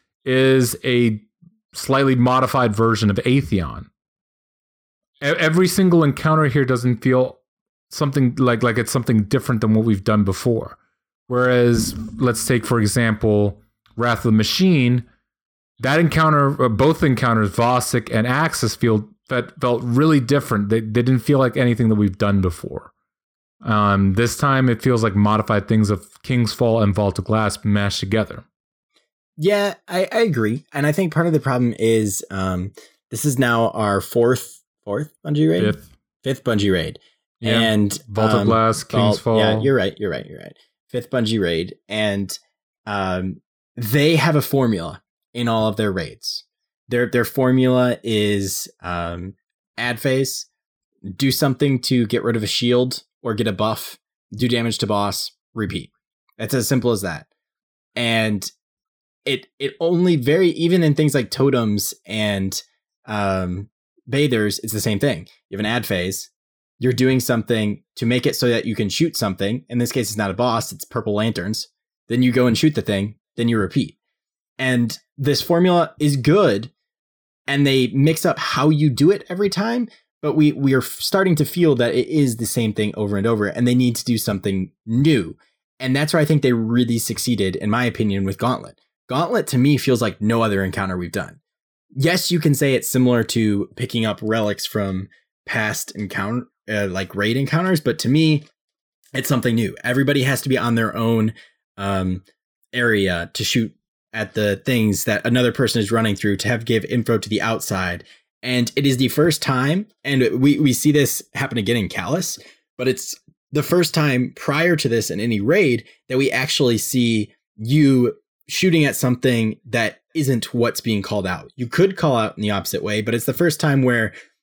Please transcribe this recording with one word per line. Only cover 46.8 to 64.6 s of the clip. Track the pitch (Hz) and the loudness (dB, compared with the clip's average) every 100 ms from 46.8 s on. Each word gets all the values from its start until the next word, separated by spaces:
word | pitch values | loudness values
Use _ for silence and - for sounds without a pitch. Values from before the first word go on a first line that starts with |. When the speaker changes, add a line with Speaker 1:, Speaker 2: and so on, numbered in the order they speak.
| - | -6
Speaker 2:
Their, | 120 120 | -2 0
their | 120 110 | 0 0
formula | - 127 131 127 127 123 - | 0 2 4 4 4 2 0
is, | 117 107 104 104 95 - - _ | -2 0 0 0 -2 -6 -12 _
um, | 87 87 85 87 92 - _ _ _ - | -8 -6 -6 -8 -12 -16 _ _ _ -8
ad | 120 117 | -6 -4
phase, | 135 131 135 - - _ _ _ _ _ 95 90 | -2 -2 -2 -6 -14 _ _ _ _ _ -14 -4
do | 135 | -2
something | 123 143 127 143 127 | 0 0 0 0 0
to | - 127 110 | 0 0 0
get | 123 | -2
rid | 120 117 | -2 -2
of | |
a | 104 | -4
shield | - 120 123 127 - - _ | -2 0 2 0 -4 -14 _
or | 120 | -6
get | 107 110 | -4 -4
a | |
buff, | 95 107 107 - - _ _ _ 107 | -2 -4 -4 -10 -18 _ _ _ -4
do | 123 | -2
damage | 120 117 - | -2 -2 -4
to | 104 | -2
boss, | 104 101 - - _ _ 113 | -2 -2 -4 -10 _ _ -8
repeat. | 101 87 - _ _ _ _ - | -6 -8 -12 _ _ _ _ -12
That's | 110 | -4
as | 131 107 | -4 0
simple | 131 120 | 0 0
as | 107 | -2
that. | 95 78 - _ _ _ _ _ _ 120 | -4 -10 -14 _ _ _ _ _ _ -4
And | 117 113 110 101 - - _ _ _ _ _ _ 139 | 0 0 0 -2 -8 -16 _ _ _ _ _ _ -6
it, | 131 - - | -6 -8 -10
it | 139 - | -8 -2
only | 170 175 180 156 | 0 2 2 2
very, | 120 165 175 | 2 2 2
even | - 165 180 | 2 2 4
in | 156 | 2
things | 143 151 135 | 2 2 0
like | 107 | -2
totems | - 139 127 110 104 - - - | 0 2 2 0 -2 -4 -10 -8
and, | 107 104 98 95 - - _ _ _ - | -4 -2 -2 -4 -6 -12 _ _ _ -8
um, | 104 98 95 90 90 104 _ _ _ - | -4 -2 -2 -4 -6 -10 _ _ _ -6
bathers, | 135 147 117 104 | 0 0 2 0
it's | - | -2